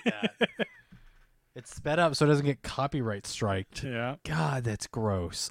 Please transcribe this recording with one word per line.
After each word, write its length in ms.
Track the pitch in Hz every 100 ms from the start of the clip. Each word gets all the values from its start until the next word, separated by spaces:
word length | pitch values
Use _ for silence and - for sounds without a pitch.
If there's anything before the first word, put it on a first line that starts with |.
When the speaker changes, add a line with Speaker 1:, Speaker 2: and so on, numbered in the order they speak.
| 240
Speaker 1:
that. 420 | 107 107 - -
Speaker 2:
<laughs> 200 | - - - - - - - _ _ _
Speaker 1:
It's 220 | 127 - -
sped 220 | 147 160
up 180 | 165 139
so 80 |
it 40 | 151
doesn't 180 | 147 143
get 160 | 131
copyright 640 | - - 135 147 113 101 -
striked. 580 | - 107 95 - -
Speaker 2:
Yeah. 320 | 139 117 123 143
Speaker 1:
God, 400 | - 156 151 135
that's 220 | 120 104 -
gross. 640 | 117 110 95 85 - -